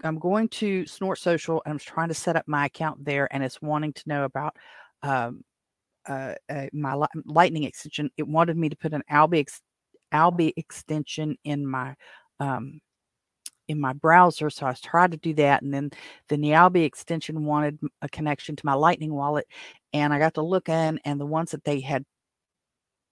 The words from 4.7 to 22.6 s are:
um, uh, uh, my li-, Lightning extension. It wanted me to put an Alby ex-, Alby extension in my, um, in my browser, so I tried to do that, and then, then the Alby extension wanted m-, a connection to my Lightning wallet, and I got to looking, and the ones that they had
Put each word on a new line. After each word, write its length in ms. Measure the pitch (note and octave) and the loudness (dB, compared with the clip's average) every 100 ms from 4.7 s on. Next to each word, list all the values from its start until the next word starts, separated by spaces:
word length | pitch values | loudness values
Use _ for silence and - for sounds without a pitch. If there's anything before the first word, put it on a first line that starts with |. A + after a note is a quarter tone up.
| - - _ | -20 -20 _
um, 400 | C#3+ C3+ A#2+ - - _ _ _ _ _ - | -4 -2 -2 -8 -20 _ _ _ _ _ -12
uh, 280 | C3+ C3+ - - | -10 -10 -12 -10
uh, 180 | D3 C3+ | -8 -8
my 220 | D3+ C#3+ | -6 -4
li-, 120 | C#3 D3+ D#3+ | -2 -4 -6
Lightning 400 | - D#3 F3+ D#3+ | 0 2 4 2
extension. 460 | C3+ - D#3 - D3+ - | -4 -6 -12 -6 -6 -6
It 120 | D3+ | -2
wanted 280 | D#3 E3+ E3 | 2 2 2
me 120 | D#3 | -2
to 80 | D#3 | -2
put 160 | D#3 | -6
an 100 | D3+ - | -6 2
Alby 320 | D3 D#3 E3+ | 4 6 4
ex-, 220 | C#3+ - _ _ _ _ _ | 0 -8 _ _ _ _ _
Alby 400 | D#3 E3+ F3 D#3+ - | 4 4 4 0 0
extension 800 | - - - D#3 - - D#3 - | -10 -14 -6 -6 -4 -6 -6 -6
in 220 | D3 C#3+ C#3 | -6 -4 -4
my, 300 | C3 C3 C#3+ - - _ - | -4 -6 -12 -20 -20 _ -6
um, 420 | C#3+ B2+ C3+ D3+ _ _ _ _ _ _ - - - | -4 -4 -6 -14 _ _ _ _ _ _ -20 -16 -6
in 120 | D3+ | -2
my 140 | C3+ | -2
browser, 560 | C#3+ D#3+ F3 F3+ - D3+ | 2 6 8 8 4 -4
so 160 | - C#3 | -4 -6
I 80 | |
tried 380 | B2 - E3+ F3+ | -6 0 4 4
to 40 | D#3+ | 2
do 180 | E3 | -2
that, 280 | D3+ C#3+ C#3 | 2 4 4
and 100 | C#3 | 2
then, 180 | C#3 C#3+ - - - - | -4 -6 -10 -20 -20 -4
then 120 | D3 | 0
the 100 | D3 | 4
Alby 320 | D#3 F#3 F3+ | 8 8 6
extension 600 | D3+ - - E3 - D#3+ | 2 -2 -6 -6 -4 -4
wanted 340 | D3+ D3 D3 D3+ | 0 0 0 -2
m-, 60 | D3+ - | -8 -8
a 60 | D3 | -10
connection 460 | - D3+ C#3+ - D3 | -4 -4 -4 -6 -6
to 100 | D3 | 0
my 80 | |
Lightning 400 | C#3 E3 F3+ D#3 | 4 4 4 -2
wallet, 320 | C#3+ C#3+ D3+ - - - - _ | -2 -2 -2 -4 -12 -20 -20 _
and 200 | D3 D3 | 0 2
I 60 | C#3+ | 4
got 160 | D#3+ | 2
to 80 | D#3 | 2
looking, 580 | D#3+ F#3 - D#3+ D#3+ D#3+ | 0 0 0 0 0 -2
and 160 | C#3+ C#3+ | -4 -4
the 60 | C#3+ | -2
ones 240 | D#3+ E3 | -2 -4
that 120 | C#3+ | -4
they 160 | - C#3+ | -2 -2
had 240 | C3 C3+ C#3+ _ _ _ _ _ | -2 -4 -4 _ _ _ _ _